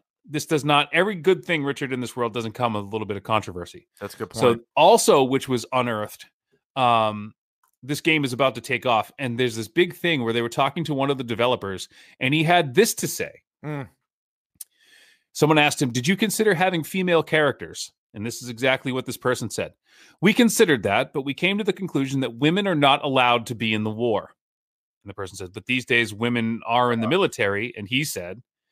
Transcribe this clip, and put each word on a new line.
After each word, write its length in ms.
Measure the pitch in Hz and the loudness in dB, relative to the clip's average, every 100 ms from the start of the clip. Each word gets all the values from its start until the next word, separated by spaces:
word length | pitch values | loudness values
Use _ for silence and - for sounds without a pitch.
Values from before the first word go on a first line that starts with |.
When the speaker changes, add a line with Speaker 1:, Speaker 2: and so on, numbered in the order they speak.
| _ _ - | _ _ -10
Speaker 1:
this 160 | 147 - | -8 -2
does 180 | 156 | -2
not, 260 | 139 147 147 | 2 2 2
every 220 | 160 190 196 | 0 0 0
good 280 | 156 180 | 2 0
thing, 200 | - 165 | 0 -4
Richard, 280 | 139 139 139 | -2 -4 -6
in 80 | 127 | -6
this 140 | 120 - | -6 -4
world 200 | 117 113 | -4 -2
doesn't 160 | 113 | -6
come 220 | - 123 107 | -2 -2 -2
with 80 | |
a 40 | 101 | -4
little 200 | 110 101 | -6 -6
bit 100 | 101 | -8
of 60 | |
controversy. 640 | - 110 101 90 87 - _ _ | 0 -2 -2 -10 -12 -16 _ _
Speaker 2:
That's 140 | 101 | -14
a 40 | - | -12
good 140 | 113 113 | -10 2
Speaker 1:
So 180 | 123 | 2
Speaker 2:
point. 80 | 117 - - | 2 -2 4
Speaker 1:
also, 480 | 165 226 - 165 | 6 6 6 4
which 260 | 131 131 - | 4 0 -2
was 160 | 127 - | -4 -2
unearthed, 540 | 127 123 110 104 - - _ _ _ _ - | -2 -2 -4 -6 -12 -20 _ _ _ _ 0
um, 580 | 123 117 110 104 107 _ _ _ _ _ 131 | 2 4 2 -2 -10 _ _ _ _ _ -8
this 140 | 151 | -2
game 240 | 170 156 | 0 0
is 80 | 135 | 0
about 240 | 120 135 120 | 0 0 0
to 60 | |
take 240 | - 123 127 | -6 -4 0
off, 260 | 113 - - | 0 0 -8
and 180 | 135 117 | -8 -2
there's 200 | 127 113 | -2 -2
this 100 | 110 | -4
big 260 | - 165 | 0 0
thing 300 | 151 175 156 | 0 -2 0
where 80 | 117 | 0
they 100 | 117 | 0
were 60 | 117 | -2
talking 380 | - 139 156 151 | 0 -2 -2 -6
to 80 | |
one 160 | 139 135 | -2 -2
of 80 | 135 | -2
the 60 | 120 | -4
developers, 640 | 110 120 120 98 92 - _ - _ | 0 0 0 -4 -8 -12 _ -20 _
and 120 | 131 | 0
he 80 | 151 | 0
had 320 | 156 175 156 | 4 4 4
this 200 | 131 226 | 4 2
to 160 | - 151 | 2 -6
say. 320 | - 78 - _ _ 143 | -6 -8 -10 _ _ -12
Speaker 2:
Mm. 240 | 147 120 _ _ _ _ _ _ _ - _ _ _ _ _ _ | -10 -12 _ _ _ _ _ _ _ -20 _ _ _ _ _ _
Speaker 1:
Someone 240 | - 151 156 | 0 2 4
asked 240 | 147 - | 4 0
him, 100 | 139 | -2
"Did 160 | 117 127 | -2 -2
you 80 | 190 | 0
consider 380 | 220 - 214 | 0 0 0
having 300 | 170 185 175 | 2 0 0
female 400 | 143 190 180 165 | -4 -2 2 2
characters?" 680 | 151 156 147 120 80 - - _ _ | 2 2 2 -2 -10 -12 -14 _ _
And 120 | - 110 | -10 -10
this 160 | 117 | -8
is 60 | 123 | -12
exactly 420 | 113 131 131 139 | -2 0 0 -2
what 140 | 127 127 | -6 -6
this 120 | 120 | -4
person 320 | 127 123 110 | -2 -2 -4
said. 240 | - 85 _ _ _ _ _ | -6 -8 _ _ _ _ _
"We 120 | 180 | 2
considered 500 | 220 233 - 175 135 | 4 4 4 4 4
that, 280 | 98 104 139 | 2 0 0
but 100 | 151 | -4
we 100 | 139 | -6
came 240 | 135 180 202 | -2 -2 0
to 60 | |
the 100 | 214 | -2
conclusion 460 | 185 180 147 135 135 | -4 -4 -2 -2 -2
that 140 | 127 117 | -4 0
women 320 | 147 185 202 | 0 2 0
are 80 | 165 | 2
not 280 | 143 143 | 4 4
allowed 440 | 147 131 123 120 113 | 2 2 4 4 0
to 80 | 113 | -4
be 180 | 113 | -2
in 100 | 107 | 0
the 60 | 107 | -2
war." 460 | 107 120 104 80 _ _ _ _ _ _ _ | -2 -2 -2 -4 _ _ _ _ _ _ _
And 60 | 101 | -18
the 40 | 101 | -12
person 200 | 95 92 | -12 -10
says, 140 | 92 | -14
"But 160 | 101 - | -14 -4
these 200 | 127 120 | -4 0
days 280 | 120 113 | 0 0
women 480 | 104 117 120 113 113 - | -2 -2 0 -2 -4 -2
are 280 | 120 123 | 2 2
in 60 | 117 | 2
the 40 | 113 | 0
Speaker 2:
Uh-huh. 20 | |
Speaker 1:
military." 640 | 175 170 - 104 101 120 113 | 0 0 0 -2 -2 -6 -10
And 120 | 98 | -4
he 160 | 127 | -4
said, 400 | 151 101 87 104 _ _ _ | -2 -6 -10 -14 _ _ _